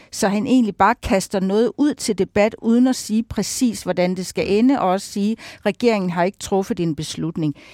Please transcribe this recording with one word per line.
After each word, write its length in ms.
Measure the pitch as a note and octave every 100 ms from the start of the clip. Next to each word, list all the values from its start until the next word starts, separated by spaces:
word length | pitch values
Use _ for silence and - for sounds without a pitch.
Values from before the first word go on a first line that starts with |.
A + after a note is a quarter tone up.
| -
så 160 | - G3+
han 180 | G3+ -
egentlig 300 | B3+ A3 -
bare 180 | G3 A#3+
kaster 380 | - F#3+ - G3
noget 320 | F#3+ G3+ A#3 -
ud 160 | D4
til 240 | - - G3+
debat, 380 | F#3+ G#3+ G#3+ -
uden 240 | A#3 A#3 B3+
at 100 | B3+
sige 260 | - G#3+
præcis, 600 | A3+ - - - B3 G3
hvordan 320 | F3 F#3 F3+
det 120 | F#3 F3+
skal 180 | - -
ende, 280 | G3+ B3+ C#4
og 80 | F#3
også 240 | F#3+ -
sige, 240 | G#3 G3+ A3 - - G#3+
"Regeringen 440 | - A#3+ G#3+ F3
har 140 | F3
ikke 140 | F3 -
truffet 420 | - F#3+ F#3+ F3+
en 140 | E3+
beslutning." 600 | D3 D#3 - D#3+ E3+ D#3 - -